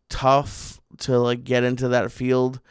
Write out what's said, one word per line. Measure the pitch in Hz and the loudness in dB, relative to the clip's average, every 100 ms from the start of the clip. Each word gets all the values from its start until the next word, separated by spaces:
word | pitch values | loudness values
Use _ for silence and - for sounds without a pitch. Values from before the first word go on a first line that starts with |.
| - | -12
tough | - 131 139 143 - - - _ - | -2 2 2 2 -8 -14 -18 _ -12
to, | - 123 | -2 2
like, | 120 123 | 2 -2
get | 120 123 | 0 0
into | 123 123 127 | 2 0 0
that | 123 117 | 0 0
field? | - 127 127 127 131 _ | -4 0 2 0 -4 _